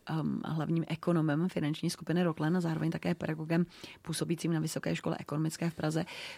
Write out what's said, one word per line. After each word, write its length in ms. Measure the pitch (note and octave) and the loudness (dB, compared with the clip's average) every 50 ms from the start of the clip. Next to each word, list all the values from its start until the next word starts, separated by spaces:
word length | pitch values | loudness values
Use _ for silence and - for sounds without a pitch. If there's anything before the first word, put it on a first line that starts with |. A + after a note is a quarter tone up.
| - | -4
em, 340 | - D#3+ D#3+ D3 D3+ - - - | -4 -2 0 0 0 0 -2 -2
hlavním 400 | - D#3 D#3+ D3 D#3+ E3+ E3 - - | -2 -2 -2 0 2 2 0 0 0
ekonomem 600 | E3 - - F3+ E3+ E3 D#3 D#3 C#3+ D3+ E3+ F#3 | -4 -4 0 2 4 4 4 4 4 4 2 2
finanční 420 | - F#3 D#3+ D3 D#3 - - E3+ | 0 0 0 0 0 0 -2 -2
skupiny 320 | - - E3 - D#3+ F3 F3+ | -2 -4 -4 0 2 2 2
Roklen 340 | E3+ D#3+ - D3+ D#3 E3+ | 2 2 2 2 2 2
a 40 | F#3 | 2
zároveň 300 | E3+ E3 D#3+ D#3+ D#3+ D#3+ | 2 0 0 0 0 0
také 240 | E3 D#3+ - F3 F3 | 0 0 0 -2 -2
pedagogem 520 | - - - D#3 D#3 D#3+ D#3 E3 E3+ F3 - - - - - - - - | 0 -2 -4 -4 -2 -2 0 2 2 2 2 -2 -12 -18 -18 -18 -12 -8
působícím 500 | - D#3+ - D#3+ D#3 E3+ D#3+ - E3 E3+ | -6 -4 -2 0 0 0 0 0 0 2
na 80 | D#3+ | 2
Vysoké 360 | D#3 D#3 - - - - E3+ | 0 0 -2 -2 -2 0 -2
škole 200 | D#3+ - E3 D#3+ - | 0 0 -2 -2 -2
ekonomické 500 | D3+ - - D3+ D#3 D#3 - - E3+ E3 | -4 -4 -2 0 0 0 0 0 -2 -2
v 40 | - | -2
Praze, 300 | - - D#3 D#3 E3 D3+ - - - - - - | 0 0 0 0 0 -2 -2 -6 -12 -12 -12 -12